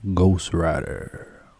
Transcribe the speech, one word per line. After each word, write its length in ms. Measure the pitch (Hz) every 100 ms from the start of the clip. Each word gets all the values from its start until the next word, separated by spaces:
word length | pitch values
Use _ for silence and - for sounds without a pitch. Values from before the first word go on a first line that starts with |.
| 98
Ghost 380 | 92 92 90 -
Rider. 920 | 87 82 73 - - - - - - _